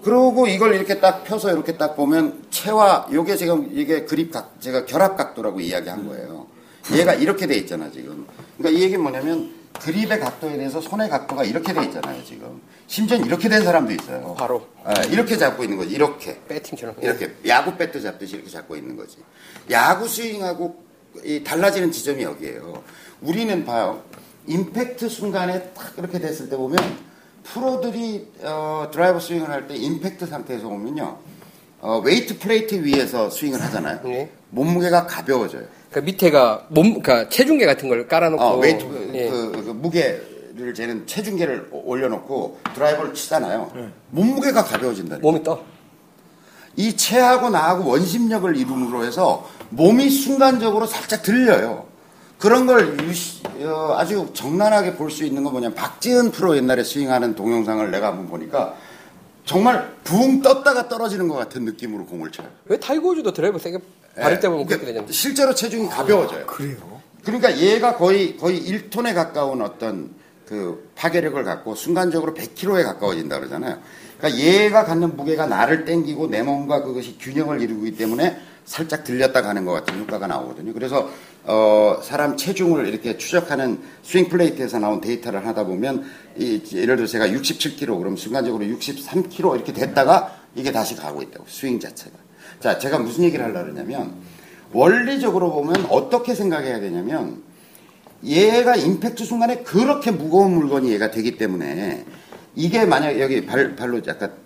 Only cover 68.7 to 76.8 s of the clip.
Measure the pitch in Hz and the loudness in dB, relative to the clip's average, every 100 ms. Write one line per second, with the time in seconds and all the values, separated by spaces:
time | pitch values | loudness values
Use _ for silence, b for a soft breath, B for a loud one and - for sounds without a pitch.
68.7 | 202 - 196 240 185 160 147 143 131 104 | -6 -6 -4 -2 0 -2 -2 -2 -2 -4
69.7 | - 113 98 67 - b b - 104 92 | -6 -6 -6 -10 -16 b b -12 -6 -6
70.7 | 82 - - 165 170 156 135 190 165 - | -8 -14 -4 -2 0 -2 -2 -4 -6 -8
71.7 | 107 - 170 180 165 156 160 - - 180 | -10 -2 0 2 0 -2 -6 -12 -8 -2
72.7 | 190 139 92 101 87 78 71 65 69 127 | 0 -2 -4 -4 -4 -6 -8 -8 -8 -8
73.7 | 76 B B B B 151 120 143 190 208 | -10 B B B B -4 2 4 6 6
74.7 | 208 202 165 170 139 143 156 151 98 117 | 4 4 2 0 -2 -4 -2 0 2 2
75.7 | 156 160 170 151 143 156 104 123 139 143 | 2 0 0 0 -4 -4 -2 -2 -4 -2
76.7 | 147 | -2